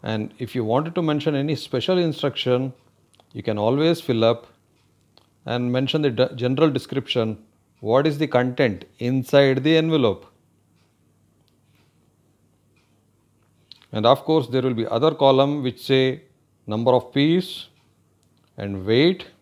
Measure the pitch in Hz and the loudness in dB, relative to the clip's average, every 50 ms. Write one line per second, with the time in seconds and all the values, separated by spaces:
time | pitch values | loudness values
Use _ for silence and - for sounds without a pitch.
0 | - 110 110 107 107 104 - - 127 113 - 131 113 107 113 135 156 165 165 185 | -4 -4 -4 -4 -6 -8 -8 -12 -12 -8 -6 -6 -2 0 0 0 0 -2 -4 -4
1 | 170 156 151 147 - 170 147 135 139 151 156 - - - - 127 113 - 185 185 | -2 -2 -2 -2 -2 -2 -2 -2 -2 -2 -4 -6 -6 -6 -6 -4 0 0 0 0
2 | 170 165 143 - - 143 - - - 127 123 123 131 131 131 _ _ _ _ _ | 0 -2 -2 -2 -4 -4 -4 -4 -2 0 0 0 0 -4 -8 _ _ _ _ _
3 | _ _ _ _ _ _ _ 117 104 117 110 104 104 113 127 143 156 165 170 165 | _ _ _ _ _ _ _ -10 -6 -4 -2 0 0 0 2 2 2 0 0 0
4 | - - 123 113 113 113 117 117 - - _ _ _ _ _ _ _ _ _ _ | -2 -2 0 2 4 2 2 0 -4 -20 _ _ _ _ _ _ _ _ _ _
5 | _ _ _ _ _ _ _ _ _ - 117 123 123 123 123 127 135 135 - 156 | _ _ _ _ _ _ _ _ _ -6 -4 -4 -2 -2 -2 -2 -2 -2 -2 0
6 | 151 139 117 110 170 170 156 123 117 123 135 135 160 156 135 120 - - - 139 | 0 0 0 0 -2 -2 -2 -4 -2 -2 2 2 2 2 2 -2 -6 -4 -8 -8
7 | 123 - - 123 113 110 107 107 - _ _ _ _ _ _ _ - 107 113 135 | -6 -2 -2 -2 -2 -2 -4 -8 -14 _ _ _ _ _ _ _ -2 2 2 2
8 | 143 160 143 143 156 135 - 123 123 127 123 - 143 117 98 87 - _ _ _ | 2 2 0 -2 -4 0 0 0 0 0 0 0 0 0 0 -4 -12 _ _ _
9 | 120 120 131 135 123 - - 139 139 135 131 135 131 156 160 160 160 160 160 151 | -4 -2 -2 -2 -2 2 4 4 6 6 2 2 2 2 2 2 2 2 0 2
10 | 127 110 95 - - - _ _ _ _ _ _ _ _ _ _ _ _ _ _ | 2 2 0 -2 -10 -20 _ _ _ _ _ _ _ _ _ _ _ _ _ _
11 | _ _ _ _ _ _ _ _ _ _ _ _ _ _ _ _ _ _ _ _ | _ _ _ _ _ _ _ _ _ _ _ _ _ _ _ _ _ _ _ _
12 | _ _ _ _ _ _ _ _ _ _ _ _ _ _ _ _ _ _ _ _ | _ _ _ _ _ _ _ _ _ _ _ _ _ _ _ _ _ _ _ _
13 | _ _ _ _ _ _ _ _ _ _ _ _ _ _ - _ _ _ - 110 | _ _ _ _ _ _ _ _ _ _ _ _ _ _ -20 _ _ _ -6 2
14 | 107 117 135 - - - 160 160 127 113 117 131 127 131 123 113 117 - - 117 | 4 4 4 4 2 0 0 0 0 0 -2 -2 0 0 -2 -2 -4 -2 -2 2
15 | 135 160 151 - 143 139 135 131 139 143 147 147 131 127 123 - - - 139 131 | 2 2 2 4 4 4 6 6 4 2 0 -2 -4 -6 -6 -8 -2 0 2 2
16 | 131 131 131 156 - _ _ _ _ _ _ _ _ - 107 110 117 127 127 127 | 2 0 -2 -6 -14 _ _ _ _ _ _ _ _ -8 -6 -2 2 2 2 2
17 | - - - 139 143 156 170 185 180 - - - - - _ _ _ _ _ _ | 0 -2 0 0 2 2 2 0 0 -4 -12 -16 -16 -20 _ _ _ _ _ _
18 | _ _ _ _ _ _ _ _ _ _ _ - 104 101 98 95 92 101 113 123 | _ _ _ _ _ _ _ _ _ _ _ -10 -8 -8 -8 -8 -2 0 2 4
19 | 147 175 190 180 - - _ _ | 4 2 0 -2 -8 -20 _ _